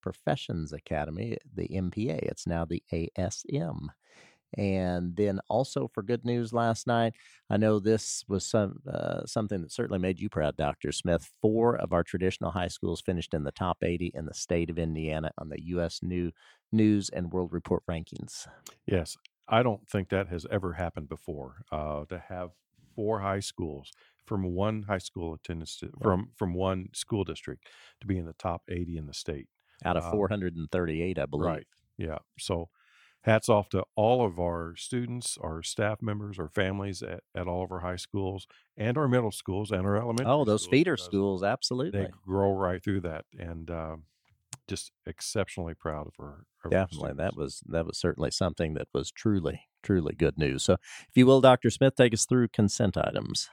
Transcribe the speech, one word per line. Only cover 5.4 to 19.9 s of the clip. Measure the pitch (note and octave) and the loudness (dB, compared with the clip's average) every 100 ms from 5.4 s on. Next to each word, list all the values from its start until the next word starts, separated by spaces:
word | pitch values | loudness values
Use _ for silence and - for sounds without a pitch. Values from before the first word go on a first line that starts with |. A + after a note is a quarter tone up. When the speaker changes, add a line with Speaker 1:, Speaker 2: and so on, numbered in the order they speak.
| - | 0
Speaker 1:
also | A#2 C3+ C#3+ B2 | 0 0 -2 -4
for | - | -4
good | G2+ A#2+ A#2+ | -2 -2 0
news | A#2+ A2+ | 0 0
last | A#2 A#2 A2+ - | 2 2 0 2
night, | A#2 A2+ - - - - | 2 2 0 -20 -16 -2
I | G#2 | 2
know | A2 G#2+ | 4 4
this | G2+ A2 - - - | 4 2 0 -8 -2
was | G2 - | -2 2
some, | A2+ G2 - - | 2 2 -2 -8
uh, | G1+ G1+ G1+ G1+ | -4 -4 -4 -4
something | A2+ G#2+ G2 | -4 -2 -4
that | D#2+ | -6
certainly | - F#2+ G2 | -6 -2 0
made | F#2 F#2 | 0 0
you | G2 | -2
proud, | D#2+ D2+ - | 0 0 0
Doctor | D2 - C#2+ | -2 -2 -4
Smith. | - F2 E2+ - - | -2 2 0 0 0
Four | A2 A2 A#2+ - | 2 4 2 2
of | - | 2
our | F2 | 0
traditional | E2+ F2 F#2 - - | 0 0 -2 -2 -4
high | F#2+ F2+ | -2 -4
schools | - - E2+ | -2 -4 -2
finished | - F2 - D#2+ | -2 -4 -2 -4
in | |
the | C#2+ | -4
top | - F#2 E2 | -4 -2 0
eighty | - E2+ F2 - | 0 0 -4 -6
in | D#2 | -10
the | |
state | - - F2 E2 | -8 -2 0 0
of | E2 | -2
Indiana | E2 D#2 D#2 D#2 D#2 - | -2 -2 -2 -2 -4 -8
on | D#2 | -10
the | D2+ D#2+ | -10 -6
U | F2 | -2
S | E2 - | -2 -4
New-, | F2+ F2+ F2 - _ _ - | -4 -2 -2 -6 _ _ -2
News | A2 G#2+ G#2 F#2+ | 4 6 4 0
and | D#2 F2 | -4 -4
World | F2+ F2 | -2 -2
Report | F2 - F2+ - | -4 0 0 0
rankings. | E2 F2 - - - - - - - - | -6 -6 -12 -12 -12 -16 -20 -20 -12 0
Speaker 2:
Yes. | F#2+ D#2+ - _ _ - | 0 0 -10 _ _ 0
I | A2+ | 2
don't | B2 G#2 | 2 0
think | - | -2